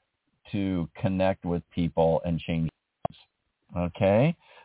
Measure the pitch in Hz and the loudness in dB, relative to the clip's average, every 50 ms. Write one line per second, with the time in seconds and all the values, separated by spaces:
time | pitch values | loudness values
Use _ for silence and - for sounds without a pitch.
0 | _ _ _ _ _ _ _ _ _ - - 101 98 95 95 87 82 - - - | _ _ _ _ _ _ _ _ _ -8 -4 -2 -2 0 0 -2 -2 -4 -6 -4
1 | - 101 95 95 95 95 95 - - 87 87 85 - _ - - 85 82 - - | -4 -2 0 2 2 0 0 0 -2 -4 -4 -4 -4 _ -4 -2 -2 -2 2 2
2 | 82 82 80 - - 85 85 80 - - 85 82 80 78 - _ _ _ _ _ | 2 2 2 0 0 -2 -4 -4 -2 -2 -2 -2 -2 -4 -4 _ _ _ _ _
3 | - - - - - _ _ _ _ _ _ _ _ _ - 87 87 87 - - | -12 -12 -12 -12 -20 _ _ _ _ _ _ _ _ _ -6 -6 -6 -4 -4 0
4 | 98 95 101 110 131 160 175 _ _ - - - - | 2 4 4 4 4 2 0 _ _ -20 -20 -20 -20